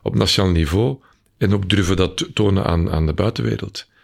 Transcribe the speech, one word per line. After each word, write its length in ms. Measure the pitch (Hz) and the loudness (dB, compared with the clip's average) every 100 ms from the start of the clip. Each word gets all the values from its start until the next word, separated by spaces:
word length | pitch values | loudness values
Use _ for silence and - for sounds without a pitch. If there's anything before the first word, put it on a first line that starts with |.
op 120 | - | -4
nationaal 360 | - 98 - 95 | 0 0 2 2
niveau 440 | 82 76 95 127 135 _ _ _ - | 2 2 0 -2 -4 _ _ _ -2
en 160 | 98 | 0
ook 140 | 101 95 | 2 2
durven 280 | 101 87 90 | 0 2 2
dat 200 | 87 - | 0 -2
to-, 100 | - | -6
tonen 300 | - 101 98 | 0 2 2
aan, 260 | - 85 82 | 2 0 0
aan 160 | 78 78 | 0 0
de 60 | |
buitenwereld. 720 | 82 104 - - - - - - _ | 0 -2 -2 -4 -4 -8 -14 -18 _